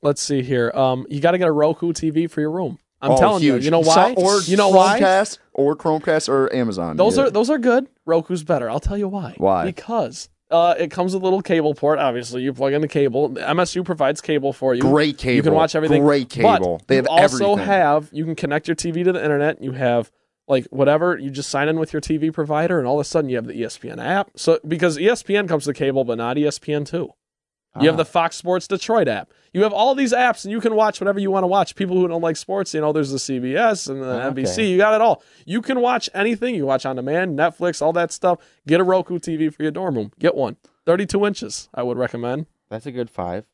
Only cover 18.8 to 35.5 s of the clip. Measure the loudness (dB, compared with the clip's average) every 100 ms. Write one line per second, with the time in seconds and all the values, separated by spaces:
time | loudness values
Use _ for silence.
18.8 | -4 -2 0 0 0 0 0 -2 -8 -2
19.8 | 0 0 -2 _ _ _ _ -2 -2 0
20.8 | 2 4 2 -2 -6 -10 -6 -2 0 -2
21.8 | -2 -6 -4 -2 -2 -4 -4 -2 0 0
22.8 | 0 -2 -2 -2 -2 -4 -6 -8 -8 -10
23.8 | -14 -10 -4 -4 -4 -4 0 0 0 0
24.8 | 0 2 0 0 -2 -2 0 -2 -4 -2
25.8 | -2 0 -2 -2 -2 -2 -2 -4 -6 -6
26.8 | -4 -8 -8 _ _ _ _ _ _ 0
27.8 | 2 2 0 0 -2 -4 -2 -4 -2 -8
28.8 | 0 0 2 -2 -8 _ _ 0 0 2
29.8 | 2 2 0 0 0 0 -6 -4 0 2
30.8 | 0 0 -2 -2 0 0 2 2 0 -4
31.8 | -2 0 0 0 -2 -4 -6 -6 -4 -2
32.8 | 0 0 0 -4 -4 -4 -2 0 0 0
33.8 | -6 -8 -6 -4 -4 -4 -4 -2 0 2
34.8 | 4 4 2 0 _ _ -8